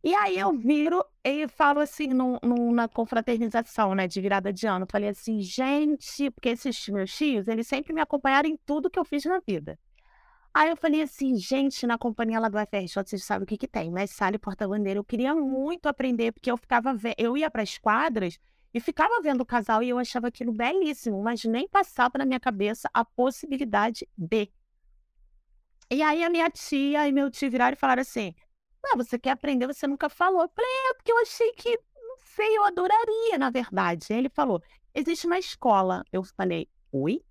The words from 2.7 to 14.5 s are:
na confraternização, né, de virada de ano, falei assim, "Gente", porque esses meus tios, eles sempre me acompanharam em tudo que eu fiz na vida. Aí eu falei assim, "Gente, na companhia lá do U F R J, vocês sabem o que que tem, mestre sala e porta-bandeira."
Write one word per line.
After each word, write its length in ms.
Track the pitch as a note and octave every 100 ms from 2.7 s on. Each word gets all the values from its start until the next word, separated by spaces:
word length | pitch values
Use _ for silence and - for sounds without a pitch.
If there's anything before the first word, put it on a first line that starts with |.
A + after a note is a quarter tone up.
na 160 | A#3 A#3
confraternização, 1080 | - A3+ A3+ A3+ A#3 A#3 A3+ A#3 - G#3 F#3+
né, 120 | F#3
de 140 | F#3+
virada 320 | F#3+ G3 F#3+
de 140 | F#3+ A3+
ano, 180 | F#3 F#3
falei 220 | G#3 G#3
assim, 320 | G3+ - A3
"Gente", 880 | F#3 - C4 C#4+ D4+ D4 - - C#4
porque 200 | - B3+
esses 380 | A#3+ C#4 A3+ -
meus 220 | G3+ F#3+
tios, 360 | - D4+ A#3 F#3+
eles 180 | A3+ A#3
sempre 260 | C4+ D4
me 80 | D#4+
acompanharam 480 | D4+ C#4+ C4+ C4+ D4+
em 80 | D#4 -
tudo 200 | D4 F4+
que 120 | -
eu 40 |
fiz 220 | E4+ D4 D4+
na 140 | F#4
vida. 400 | F4 F3+ D3+ D#3 _ _ _ _ _ _ _
Aí 160 | - D#4
eu 80 | E4
falei 240 | E4 D4+
assim, 340 | D4+ - C4+ A#3+
"Gente, 520 | F3+ C4+ C#4 - A#3+
na 100 | A#3
companhia 420 | A#3+ A3 A3+ A3+
lá 100 | A3+
do 60 | G#3
U 40 |
F 180 | G#3 G3+
R 100 | F3+
J, 220 | - F#3+
vocês 140 | G3
sabem 220 | - G3 F#3+
o 20 |
que 100 | G#3+
que 100 | C4+
tem, 240 | A3+ E3
mestre 240 | F3 G3+ -
sala 200 | F#3+ G3+
e 40 |
porta-bandeira." 600 | -